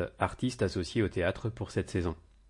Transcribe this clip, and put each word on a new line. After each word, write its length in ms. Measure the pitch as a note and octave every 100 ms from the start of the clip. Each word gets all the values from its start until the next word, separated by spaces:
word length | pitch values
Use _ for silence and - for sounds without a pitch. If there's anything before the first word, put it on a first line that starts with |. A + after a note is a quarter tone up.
| E2+ -
artiste 440 | F#2+ - B2+ -
associée 400 | G2 F#2+ E2+ A#2+
au 60 | G2
théâtre 420 | F#2+ F2 - A#2
pour 200 | - G2
cette 200 | - -
saison. 260 | F#2+ E2+ E2 - -